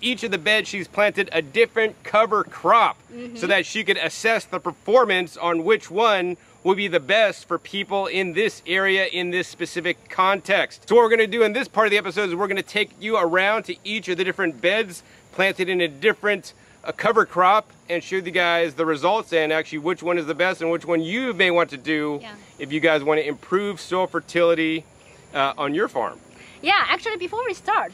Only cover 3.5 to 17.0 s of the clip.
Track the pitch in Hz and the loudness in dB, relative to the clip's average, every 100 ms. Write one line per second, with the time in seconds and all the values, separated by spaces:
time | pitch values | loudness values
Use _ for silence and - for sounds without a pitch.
3.5 | 190 - 220 196 185 160 - 220 220 - | 0 0 -4 -2 -2 -2 -2 0 0 -2
4.5 | 185 175 - - 247 220 185 165 - 170 | -6 -6 -8 2 4 4 2 -2 -4 -2
5.5 | 170 170 220 - 185 233 196 180 175 _ | 0 2 0 0 0 2 2 0 -6 _
6.5 | _ 185 190 202 165 135 214 208 - - | _ 0 0 0 -2 2 2 2 0 -6
7.5 | 170 - 196 196 196 185 180 185 165 214 | -6 -6 -8 -4 -2 -2 -2 -2 0 -2
8.5 | - - 190 190 190 190 180 180 180 170 | -2 -4 0 2 2 0 -2 -4 -4 -6
9.5 | - 170 175 175 170 - - 185 196 - | -8 -8 -4 -4 -4 -4 0 2 0 0
10.5 | 190 135 - - 233 226 226 220 233 214 | 0 0 -6 4 6 6 4 2 2 2
11.5 | 202 - 202 220 208 196 170 196 170 196 | 0 -2 0 2 2 0 -2 -2 -2 -4
12.5 | 196 - 208 202 - 214 220 170 180 196 | -4 -4 -4 -4 -6 -2 0 2 2 2
13.5 | 220 185 175 196 214 180 175 185 185 175 | 0 -4 -10 -8 -8 -4 -4 -2 -2 -4
14.5 | 123 170 214 208 170 - - _ - 190 | -2 0 0 -2 -8 -20 -20 _ -2 0
15.5 | 185 180 185 165 139 208 - 208 196 - | 0 -2 -2 -2 0 -2 0 -2 -4 -6
16.5 | - - _ - - | -20 -20 _ -10 -2